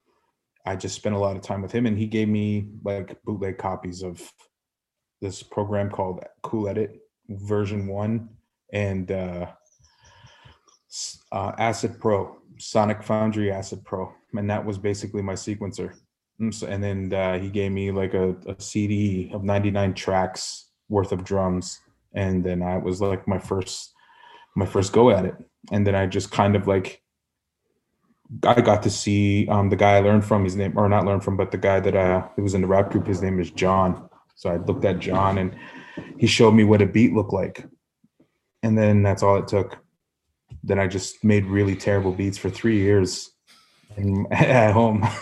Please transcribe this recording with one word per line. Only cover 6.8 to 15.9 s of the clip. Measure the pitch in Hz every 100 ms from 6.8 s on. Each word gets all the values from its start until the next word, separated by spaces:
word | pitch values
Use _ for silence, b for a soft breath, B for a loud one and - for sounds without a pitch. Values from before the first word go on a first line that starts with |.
| 104 - _ _ -
version | 101 101 104 101 104 98
one | 98 107 113 - - _ _ _
and, | 104 101 95 90
uh, | 95 92 87 87 - _ _ b b b b b b b b b b _
s-, | - - - _
uh, | 101 98 -
Acid | 113 107 117 -
Pro, | 113 98 92 - _ -
Sonic | - 110 104 107
Foundry | - 110 110 107 101
Acid | 95 98 98
Pro, | - 95 92 - _
and | 107 104
that | 104
was | 104 98
basically | 104 101 101 104
my | 98
sequencer. | 92 - 101 98 - 90